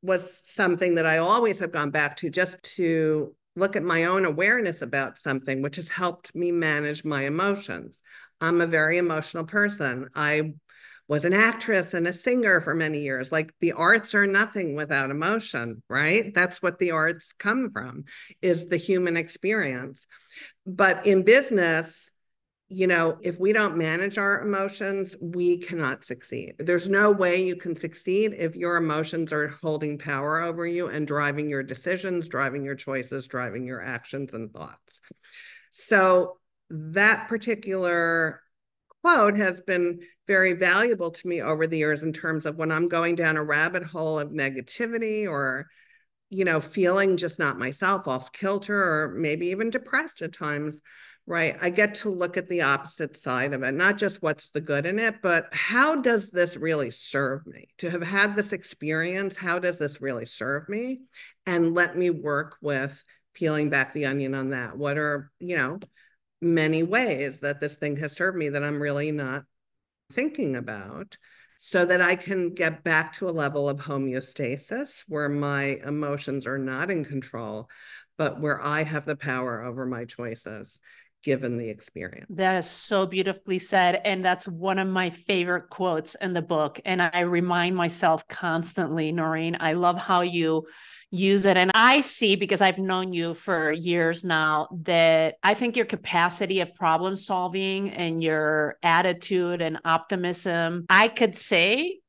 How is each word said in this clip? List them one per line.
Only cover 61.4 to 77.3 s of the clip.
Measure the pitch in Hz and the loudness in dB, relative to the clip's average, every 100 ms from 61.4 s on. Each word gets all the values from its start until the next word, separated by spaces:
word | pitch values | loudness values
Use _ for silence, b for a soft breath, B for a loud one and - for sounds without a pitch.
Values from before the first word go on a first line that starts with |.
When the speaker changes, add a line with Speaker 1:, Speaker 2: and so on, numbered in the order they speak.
| - | -2
Speaker 1:
And | 175 165 | 2 2
let | 170 175 170 | 4 2 2
me | 180 | 0
work | 165 143 143 156 - | 0 -2 -2 -4 -8
with | 147 139 139 139 _ b _ | -4 -2 -2 -8 _ b _
peeling | - 165 151 151 | -4 0 2 2
back | 139 131 | 2 0
the | 151 143 | -2 -2
onion | 139 135 135 | -2 -2 -2
on | 131 | -4
that. | 135 120 - | -4 -8 -6
What | 143 143 | -4 -2
are, | 151 143 147 _ | -2 -2 -8 _
you | 180 175 | -6 -2
know, | 131 175 - b b b _ _ | -2 -4 -14 b b b _ _
many | 170 165 156 160 | 2 4 4 2
ways | 165 220 254 139 139 131 | 2 2 2 0 -4 -4
that | 143 143 | -4 -4
this | 147 147 | -6 -4
thing | 151 143 | -6 -4
has | 151 - | -6 -2
served | 185 185 | -2 -2
me | 151 | -2
that | 143 | -2
I'm | 147 147 | -2 -2
really | 147 143 151 | -2 -2 -2
not | 151 135 135 - _ _ _ _ _ _ | -4 -4 -8 -10 _ _ _ _ _ _
thinking | - 285 302 185 131 | -4 -4 -2 -4 -4
about, | 117 107 95 139 202 - b b b b | -6 -10 -12 -14 -16 -18 b b b b
so | - 190 175 | -2 2 4
that | 180 | 4
I | 180 185 | 4 2
can | 185 190 175 180 | -2 -2 -2 0
get | 165 156 | -2 -2
back | - 160 165 | 0 2 0
to | - 185 | -4 -4
a | |
level | 165 143 143 143 | 0 0 0 -2
of | 143 | -2
homeostasis | 143 139 135 127 131 - 131 143 - 226 277 - - | -4 -4 -2 -4 -6 -6 -6 -6 -8 -8 -8 -12 -8
where | 151 147 | -4 -2
my | 143 143 143 139 139 - | 0 0 0 -2 -4 -4
emotions | 147 147 143 143 139 127 | -4 -4 -4 -4 -6 -4
are | 135 | -4
not | 131 131 175 | -4 -4 -4
in | 185 143 | -4 -4
control, | 139 127 | -8 -8